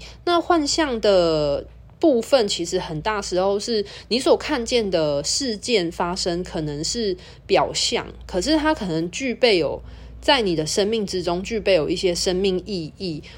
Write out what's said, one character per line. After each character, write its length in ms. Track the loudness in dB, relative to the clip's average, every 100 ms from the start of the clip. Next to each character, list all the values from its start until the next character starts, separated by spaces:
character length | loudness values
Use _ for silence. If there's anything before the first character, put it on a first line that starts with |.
| -10 -8 0
那 120 | 2
幻 280 | 4 2 2
象 340 | 0 0 2
的 680 | 4 6 4 2 2 -2 -4 -16 -20 2
部 220 | 4 4
分 260 | 4 2 2
其 200 | -2 -2
实 120 | -4
很 220 | -4 -4
大 220 | -2 -4
时 180 | -2 0
候 180 | 0 0
是 280 | -2 -4 -4 -8 -4
你 120 | 0
所 160 | 4 4
看 300 | 2 -4 0
见 240 | 0 2
的 340 | 0 0 0
事 320 | -2 -2 -2 -4
件 340 | 0 0 0
发 240 | -2 -4
生 300 | -2 -2 -4
可 160 | -4 -4
能 240 | -4 -4
是 320 | -4 -4 -4 -4 -10 -12 2
表 260 | 2 2
象， 340 | -2 -2 -2 -6 -14 -6
可 160 | -2
是 160 | 2 2
它 160 | 2
可 100 | 0
能 260 | -2 -2 -4
具 240 | -4 -6
备 220 | 2 4 4
有， 240 | 2 -4 -12 -18 -18 -6
在 220 | 2 2
你 120 | 2
的 120 | 0 0
生 220 | 0 0
命 180 | 0 -2
之 160 | -4
中 200 | -2 -2
具 160 | -2 -2
备 140 | 2
有 160 | 4 2
一 80 | 0
些 180 | 0
生 220 | 0 0 0
命 260 | 0 0 -4
意 260 | -8 -8 -8
义。 240 | -8 -8 -12